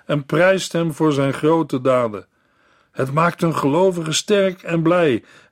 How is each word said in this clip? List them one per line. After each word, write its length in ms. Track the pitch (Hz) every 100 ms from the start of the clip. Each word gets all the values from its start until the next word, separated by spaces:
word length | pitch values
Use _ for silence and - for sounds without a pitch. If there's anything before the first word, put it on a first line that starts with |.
en 220 | - 147 139
prijst 460 | 156 180 190 -
hem 200 | 165 170
voor 200 | 147 156
zijn 200 | 139 135
grote 480 | 123 151 165 151 135
daden. 460 | 131 127 120 101 - _ _ _ _ _ _
Het 220 | - 131
maakt 300 | 143 170 165
een 140 | 170 139
gelovige 560 | 139 151 190 175 160
sterk 500 | 147 - 202 190 185
en 200 | - 170
blij 420 | 160 180 165 113 - - _